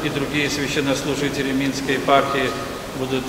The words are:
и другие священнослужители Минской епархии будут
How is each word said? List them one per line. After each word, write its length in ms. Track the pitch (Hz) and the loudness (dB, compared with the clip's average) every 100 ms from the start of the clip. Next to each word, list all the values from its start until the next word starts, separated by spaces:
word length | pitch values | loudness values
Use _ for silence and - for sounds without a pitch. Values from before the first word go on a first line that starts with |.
и 60 | 156 | -2
другие 400 | 135 135 147 143 | -2 -2 0 0
священнослужители 1000 | - 135 - 139 131 156 - 143 135 135 | 0 -2 0 2 0 0 0 0 0 0
Минской 440 | 135 139 131 139 135 | 2 0 -2 0 0
епархии 540 | - 139 131 139 127 - - - - - | 4 4 4 2 0 -2 -6 -8 -8 -6
будут 260 | 131 131 | -2 -2